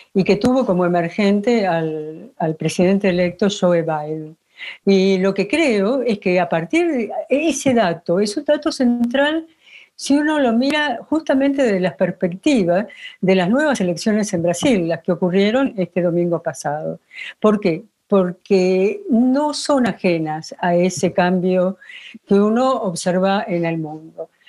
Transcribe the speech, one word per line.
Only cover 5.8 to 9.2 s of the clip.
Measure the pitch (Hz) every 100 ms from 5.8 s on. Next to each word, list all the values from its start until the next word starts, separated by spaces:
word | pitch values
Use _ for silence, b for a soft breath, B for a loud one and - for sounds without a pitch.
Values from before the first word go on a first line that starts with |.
| 196 269
es | 240 208
que | 190 180
a | 175
partir | 165 165 320 339
de | 262 214 - -
ese | 269 320 269 277
dato, | 233 185 160 - 175
es | 208 302
un |
dato | 294 294 311
central | - 247 240 240 277